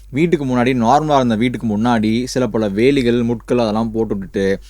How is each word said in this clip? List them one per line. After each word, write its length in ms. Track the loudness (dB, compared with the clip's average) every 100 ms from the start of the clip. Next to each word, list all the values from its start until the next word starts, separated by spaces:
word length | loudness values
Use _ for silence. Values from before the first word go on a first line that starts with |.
| -8
வீட்டுக்கு 360 | -2 0 0 0
முன்னாடி, 220 | 0 0
நார்மலா 480 | 2 2 2 4 2
இருந்த 200 | 2 2
வீட்டுக்கு 420 | 0 -2 -4 0
முன்னாடி 480 | 0 2 0 0 -2
சில 220 | -2 -2
பல 220 | -2 -2
வேலிகள், 540 | 2 2 2 2 0
முட்கள் 340 | 0 -4 -2 0
அதெல்லாம் 340 | 0 0 -2
போட்டு 260 | -2 -4 -4
விட்டுட்டு, 420 | -6 -2 -2 -2